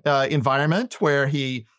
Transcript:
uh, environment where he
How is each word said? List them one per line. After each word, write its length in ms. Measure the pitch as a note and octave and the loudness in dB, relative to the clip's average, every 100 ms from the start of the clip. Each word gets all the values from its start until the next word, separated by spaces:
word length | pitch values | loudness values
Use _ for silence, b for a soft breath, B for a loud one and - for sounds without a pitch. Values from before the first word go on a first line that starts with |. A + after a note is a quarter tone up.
uh, 240 | D3 C#3 C3+ | 0 0 2
environment 680 | D3 C3 C3+ D3+ F3 B3 - | 0 0 0 2 0 -2 -2
where 280 | D3+ C#3+ C#3 | 0 2 0
he 400 | C#3+ C3 B2+ A2 | -2 -4 -6 -10